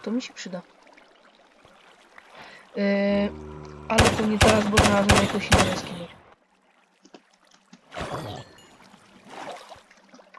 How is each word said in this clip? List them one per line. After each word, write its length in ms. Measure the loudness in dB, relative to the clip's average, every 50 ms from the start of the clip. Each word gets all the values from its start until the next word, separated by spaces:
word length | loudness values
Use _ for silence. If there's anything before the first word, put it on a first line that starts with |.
| -8
to 80 | -6
mi 100 | -6 -6
się 120 | -6 -8 -12
przyda. 280 | -16 -14 -12 -12 -12 -14 _ _ _ _ -20 -20 -20 _ _ _ _ _ _ _ _ _ _ _ _ -20 -20 _ _ -20 -20 -20 _ _ _ _ -20 -20 -20 -20 -20 -20 -20 -20 -20 -20 -12 -6
Yy, 80 | -2 0 0 2 2 2 2 2 0 0 -2 -4 -8 -14 -16 -16 -16 -16 -16 -18 -14 -8 0
ale 220 | 2 4 4 4 4 2
to 80 | 0
nie 120 | 0 2 4
teraz, 300 | 4 4 4 4 2 2
bo 100 | 2 4
znalazłem 480 | 4 4 4 4 4 4 4 4 4
jakąś 240 | 2 0 -2 0 2
inną 140 | 4 4 4 2
jaskinię. 380 | 0 -4 -6 -10 -12 -12 -14 -14 -18 -20 -20 -20 -20 _ _ _ _ _ _ _ _ _ _ _ _ _ _ _ -20 -20 _ _ _ _ _ _ _ _ _ _ -20 -20 _ _ -14 -12 -10 -10 -10 -10 -10 -10 -12 -14 -16 -18 -20 -20 -20 -20 -20 -20 -20 -20 -20 -20 _ -20 -20 -20 -20 -20 -18 -16 -14 -14 -16 -16 -18 -20 -20 -20 -20 _ _ _ _ _ -20 -20 -20 _ -20